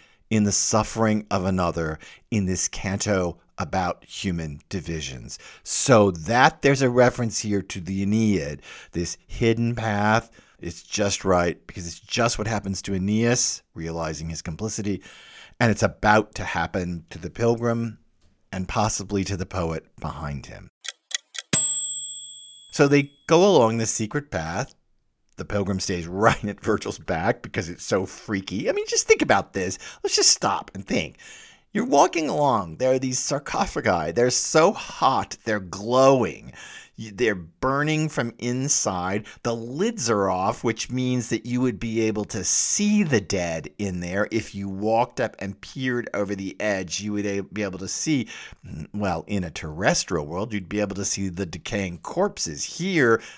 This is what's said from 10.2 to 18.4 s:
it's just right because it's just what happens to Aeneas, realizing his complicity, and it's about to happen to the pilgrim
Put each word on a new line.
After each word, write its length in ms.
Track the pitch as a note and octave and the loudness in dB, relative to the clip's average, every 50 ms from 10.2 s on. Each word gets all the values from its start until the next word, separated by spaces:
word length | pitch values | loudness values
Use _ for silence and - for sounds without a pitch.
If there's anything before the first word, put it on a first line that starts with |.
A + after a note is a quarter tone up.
| A2+ - _ - - _ _ _ - | 2 0 _ -20 -20 _ _ _ -12
it's 200 | E2+ D#2+ - - | -12 -12 -12 -12
just 420 | - - - G#2 G2+ - - - | -6 -2 0 0 0 0 0 2
right 340 | G2 F#2 F2 F2 F2 E2 - _ | 2 4 4 4 2 0 -4 _
because 220 | - - - F2+ E2 | -16 -12 -10 -10 -10
it's 100 | E2 - | -10 -12
just 400 | - - - - A#2 A#2 - - | -12 -6 -2 0 2 2 0 0
what 80 | G#2+ | -2
happens 340 | G#2 A2+ G#2 - G2 G2 - - | -2 -2 -2 -2 -4 -6 -6 -4
to 120 | - G2 | -4 -2
Aeneas, 680 | F#2+ F#2 G2 G#2+ A2 A#2 A#2+ D3 D#3+ - - - - _ _ - | -2 0 0 2 2 2 2 2 2 0 -2 -4 -6 _ _ -14
realizing 540 | E2 D#2+ E2 E2 E2 E2 D#2+ D#2+ D2+ D#2+ D#2+ | -10 -8 -6 -6 -4 -4 -4 -6 -6 -8 -8
his 140 | E2 D#2 - | -8 -8 -8
complicity, 600 | - D#2+ D#2 G#2 A2 G#2 - G#2+ G#2 G2+ F2 - - - - - - - - - - - - | -8 -8 -6 -6 -6 -6 -4 -4 -4 -4 -4 -6 -12 -20 -20 -20 -20 -20 -20 -20 -14 -4 0
and 140 | A#2+ A#2 G#2 | 2 2 2
it's 100 | - - | 4 2
about 540 | G2 D#2 - - G#2+ G#2+ A2 G#2 - - | 0 0 2 4 6 6 6 6 2 -4
to 80 | - G#2 | -8 -6
happen 600 | - - F#2 E2+ E2 - G2 F2+ F2 F2+ E2+ D#2+ - | -4 -2 -4 -4 -2 -2 -4 -4 -4 -6 -8 -10 -14
to 80 | - - | -16 -14
the 120 | D#2+ D2+ | -14 -12
pilgrim 680 | - - A#2 A#2 A#2+ A#2 A#2 A#2+ A#2 A#2 A#2 A2+ A2 - _ _ _ _ _ _ _ _ | -6 0 2 2 2 2 0 -2 -2 -2 -2 -6 -8 -10 _ _ _ _ _ _ _ _